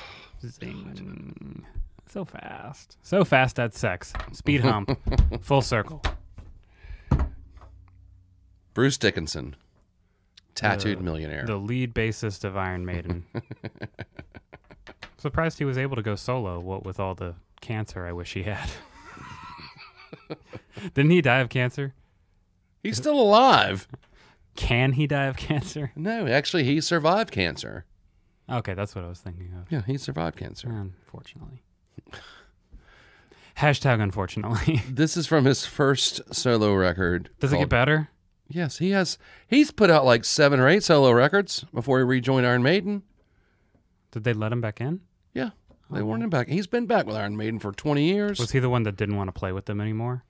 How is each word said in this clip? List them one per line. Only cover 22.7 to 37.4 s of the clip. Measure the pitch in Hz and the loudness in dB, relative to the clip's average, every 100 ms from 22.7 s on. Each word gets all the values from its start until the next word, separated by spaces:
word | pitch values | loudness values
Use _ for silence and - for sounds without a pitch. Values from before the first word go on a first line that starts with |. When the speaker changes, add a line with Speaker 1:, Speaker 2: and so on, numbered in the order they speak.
| _ | _
Speaker 2:
He's | 214 220 | -8 -4
still | 302 285 | 0 4
alive. | 208 214 262 139 98 98 - - _ _ _ _ _ - | 6 8 8 6 4 -2 -8 -20 _ _ _ _ _ -6
Speaker 1:
Can | - 123 135 | 0 2 2
he | 131 147 | 2 0
die | 143 135 | -2 -2
of | - | -6
cancer? | - 147 - 156 139 | -4 -4 -6 -10 -10
Speaker 2:
No, | 151 190 226 139 | -8 -6 -4 0
actually, | 135 - 175 | 0 2 0
he | 127 156 | 2 0
survived | - 170 156 202 - | 0 0 2 2 0
cancer. | 98 85 73 53 52 - _ _ _ _ _ - | -2 -2 -4 -10 -12 -16 _ _ _ _ _ -8
Speaker 1:
Okay, | 123 104 | -6 -4
that's | 92 104 | -6 -6
what | 98 | -8
I | 87 | -12
was | 87 | -12
thinking | 95 87 90 90 | -14 -14 -14 -14
of. | 90 | -6
Speaker 2:
Yeah, | 147 101 | -4 -4
he | 139 | -6
survived | - 143 82 - | -6 -6 -6 -6
cancer. | 92 - 120 | -12 -10 -8
Speaker 1:
Unfortunately. | 110 95 92 _ - - - - 127 _ _ _ - - - - - _ _ _ - - - _ _ _ _ - - | -8 -8 -12 _ -20 -20 -20 -18 -20 _ _ _ -20 -20 -20 -20 -20 _ _ _ -20 -20 -20 _ _ _ _ -18 0
Hashtag | 147 135 139 113 | 2 2 2 2
unfortunately. | 101 101 90 110 101 113 160 139 | 0 -2 -4 -6 -4 -2 0 0
<laughs> | 127 | -2
Speaker 2:
This | 131 156 175 | 0 0 0
is | 143 | 2
from | 156 | 4
his | 131 127 - | 4 4 -2
first | - 139 131 - - - | 0 2 2 0 -4 -8
solo | - 127 113 104 | -2 2 4 4
record | 98 92 87 87 87 85 - | 4 2 2 0 0 -4 -4